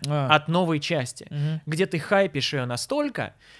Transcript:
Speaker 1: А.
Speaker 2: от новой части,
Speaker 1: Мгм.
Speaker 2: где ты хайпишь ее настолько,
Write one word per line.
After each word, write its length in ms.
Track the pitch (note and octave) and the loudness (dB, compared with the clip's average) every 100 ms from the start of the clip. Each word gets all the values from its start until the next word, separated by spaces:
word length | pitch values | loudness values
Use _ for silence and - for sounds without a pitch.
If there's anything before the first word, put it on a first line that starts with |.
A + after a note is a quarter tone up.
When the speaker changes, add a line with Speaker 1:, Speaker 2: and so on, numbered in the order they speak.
| C#3 | -2
Speaker 1:
А. 260 | D3 C3+ | 0 4
Speaker 2:
от 140 | D3+ D3 | 4 4
новой 320 | E3+ F3 D#3 | 2 2 0
части, 480 | D3 D#3+ B2 - - | 0 -2 -2 -8 -10
Speaker 1:
Мгм. 320 | D3 D3 D#3+ - | -4 -2 -4 -4
Speaker 2:
где 200 | D#3 F#3+ | -2 0
ты 140 | E3+ | 0
хайпишь 540 | - G3 G3 D3 B2 | 2 2 4 0 -2
ее 120 | D3 B2 | -2 -2
настолько, 680 | B2 - C#4+ D4 - G#2+ - - - | -4 -2 -2 -2 -4 -8 -10 -20 -20